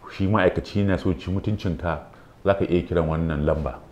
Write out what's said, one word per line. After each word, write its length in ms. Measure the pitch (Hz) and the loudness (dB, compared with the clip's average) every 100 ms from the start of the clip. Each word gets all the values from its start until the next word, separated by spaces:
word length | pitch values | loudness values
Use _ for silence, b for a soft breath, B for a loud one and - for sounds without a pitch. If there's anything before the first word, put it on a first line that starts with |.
| - | -18
shi 140 | - 95 | -4 0
ma'aikaci 580 | 95 92 - 73 101 | 4 4 2 -2 0
na 120 | 101 90 | 2 0
so 140 | 95 | 0
ci 160 | 90 - | -2 -2
mutuncinka, 760 | 95 104 107 95 80 85 78 - B B B | -4 -2 -2 -2 -4 -4 -6 -8 B B B
za 100 | 98 | 0
ka 100 | 98 | 2
iya 180 | 95 87 | 4 2
kiran 260 | - 87 80 | 2 0 0
wannan 360 | 80 82 76 | 0 0 0
lamba. 340 | 73 78 73 - - | 0 0 -2 -8 -16